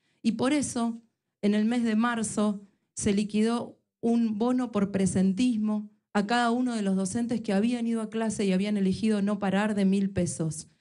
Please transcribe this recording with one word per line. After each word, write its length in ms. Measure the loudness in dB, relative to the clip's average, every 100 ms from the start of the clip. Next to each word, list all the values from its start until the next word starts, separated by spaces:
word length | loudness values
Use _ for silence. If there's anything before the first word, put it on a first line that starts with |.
| _ _
Y 120 | -2
por 180 | 0 0
eso, 500 | 0 -2 -2 -4 -4 _ _ _ -4
en 120 | 0
el 100 | 2
mes 220 | 2 0 0
de 100 | 2
marzo, 640 | 0 0 -4 0 0 -2 -10 _ _
se 200 | -4 0
liquidó 640 | 0 0 0 0 0 -6 -14 _ -6
un 360 | 0 2 0 0
bono 360 | 0 0 0
por 180 | 0 0
presentismo 960 | 2 2 4 2 2 2 2 0 -2 -6 _ _
a 160 | -2 0
cada 240 | 2 2
uno 240 | 2 0 -2
de 60 |
los 160 | 0 0
docentes 420 | 0 -2 -2 -4
que 140 | 0
habían 340 | 0 2 0 -2
ido 140 | -2
a 80 | -4
clase 360 | -4 -4 0 0
y 60 |
habían 240 | 2 0 0
elegido 460 | 0 2 0 0
no 180 | 0 0
parar 360 | 0 0 0 2
de 100 | 2
mil 240 | 2 0
pesos. 580 | 0 -2 -2 -6 -6 -12 _